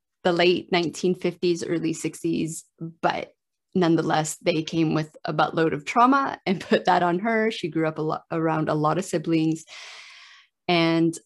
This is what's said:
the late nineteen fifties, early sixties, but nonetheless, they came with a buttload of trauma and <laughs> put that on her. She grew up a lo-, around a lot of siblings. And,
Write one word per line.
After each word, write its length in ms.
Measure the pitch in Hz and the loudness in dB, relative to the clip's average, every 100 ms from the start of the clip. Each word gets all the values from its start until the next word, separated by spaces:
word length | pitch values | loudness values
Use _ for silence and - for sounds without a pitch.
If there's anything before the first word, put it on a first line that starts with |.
| _ _ | _ _
the 80 | 185 | 0
late 400 | 170 175 180 - | 4 4 2 0
nineteen 420 | 175 165 - 185 | -2 -2 -2 -2
fifties, 480 | 180 175 170 180 170 | 0 -2 -2 -2 -2
early 300 | - 165 160 | -2 -2 -2
sixties, 720 | 160 156 - 170 165 160 165 - - 165 - | -4 -6 -4 -4 -2 -4 -8 -16 -14 -14 -4
but 300 | 170 - - _ _ _ _ | -2 -2 -6 _ _ _ _
nonetheless, 640 | 190 165 160 160 156 156 - | 0 2 2 2 0 -2 -4
they 260 | 175 156 | -2 -2
came 300 | 160 165 156 | -2 0 0
with 200 | 156 156 - | 0 -4 -8
a 80 | - | -6
buttload 400 | 156 156 - 160 | -2 0 0 0
of 120 | 147 | 0
trauma 560 | - 247 247 277 269 - | -2 4 4 4 0 -4
and 160 | - 185 | -4 -4
<laughs> 80 | - | 0
put 180 | 214 190 | 0 4
that 180 | 180 | 2
on 160 | 175 175 | 4 0
her. 320 | 226 220 220 | 0 0 0
She 160 | 220 175 | -2 -4
grew 180 | 160 160 | -2 -2
up 120 | 156 | -2
a 40 | |
lo-, 160 | 156 - - | -4 -6 -6
around 360 | 165 160 156 156 | -2 0 0 0
a 60 | |
lot 240 | 151 151 160 | 0 0 0
of 60 | |
siblings. 600 | 190 170 160 165 160 156 - - - - - - - - _ _ - | -2 -4 0 2 2 -2 -6 -20 -18 -20 -20 -20 -20 -20 _ _ 0
And, 500 | 175 165 165 165 165 | 2 4 4 2 0